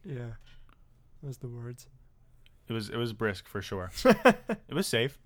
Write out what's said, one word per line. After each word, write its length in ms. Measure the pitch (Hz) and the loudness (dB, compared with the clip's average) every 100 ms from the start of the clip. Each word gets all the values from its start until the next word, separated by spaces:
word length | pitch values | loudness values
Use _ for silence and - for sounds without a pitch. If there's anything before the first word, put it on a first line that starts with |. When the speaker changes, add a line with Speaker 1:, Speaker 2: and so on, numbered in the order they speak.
Speaker 1:
Yeah. 260 | 196 131 120 110 - - - - - - - - | -10 -10 -10 -12 -18 -20 -20 -20 -20 -20 -20 -16
Those 140 | 143 127 | -14 -12
the 100 | 123 | -12
words. 400 | 120 120 123 - - - - - - - - - | -10 -12 -14 -18 -20 -20 -20 -20 -20 -20 -20 -6
Speaker 2:
It 40 | |
was, 160 | 113 104 | -6 -4
it 80 | 117 | -4
was 160 | 120 | -4
brisk 360 | 110 110 95 - | 0 -2 -2 -8
for 120 | 101 | -10
sure. 300 | - 98 90 - | -6 -8 -8 2
Speaker 1:
<laughs> 80 | 254 - 254 - - 214 - | 6 8 8 6 -4 -8 -4
Speaker 2:
It 60 | |
was 120 | 139 196 | -4 0
safe. 320 | 117 131 - | 2 0 -4